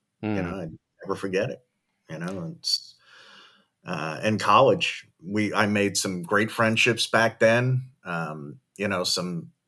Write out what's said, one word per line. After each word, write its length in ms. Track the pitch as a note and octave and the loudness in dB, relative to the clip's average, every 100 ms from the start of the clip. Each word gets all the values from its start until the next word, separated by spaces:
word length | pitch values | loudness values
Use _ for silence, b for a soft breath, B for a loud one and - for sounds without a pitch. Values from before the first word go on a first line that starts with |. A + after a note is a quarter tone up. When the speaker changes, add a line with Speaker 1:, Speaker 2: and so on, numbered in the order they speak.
| _ _ | _ _
Speaker 1:
You 80 | G#2+ | -4
Speaker 2:
Mm. 220 | G2+ F2 | -2 -4
Speaker 1:
know, 100 | F#2+ | -6
I'd 180 | E2 - _ _ | -10 -14 _ _
never 120 | F#2 | -8
forget 360 | F#2+ G2 F#2+ - | -6 -2 -2 -2
it, 140 | - _ _ _ _ - | -6 _ _ _ _ -16
you 80 | D#2 | -10
know, 80 | E2+ | -8
and, 420 | G2 - - - - - _ b b b b b b b _ | -8 -10 -8 -4 -4 -6 _ b b b b b b b _
uh, 360 | - F2+ D#2 D#2 | -8 -6 -6 -2
in 160 | A2 G#2+ | 0 0
college, 720 | - G#2+ C3 F2+ - - - _ | 6 8 8 4 0 -6 -14 _
we, 280 | E2+ G#2 G#2 | -6 -2 0
I 140 | E2+ G#2+ | 2 2
made 300 | G#2 G2+ F#2+ | 2 0 0
some 260 | G2+ F2+ | -4 -6
great 280 | E2+ G#2 A2+ | -2 0 0
friendships 560 | - A2 A2 A#2+ A2+ - | 2 2 4 2 0 0
back 320 | A2+ A2+ - | 2 2 4
then. 460 | A2+ A#2 B2+ B2+ - _ | 4 4 2 0 -2 _
Um, 560 | F2 E2+ D#2 D#2 D2 - _ - | -8 -6 -6 -8 -14 -16 _ -8
you 100 | G2+ | -4
know, 160 | F#2 | -2
some, 480 | F2+ F#2 F2+ E2+ E2 _ | -2 -2 -4 -8 -10 _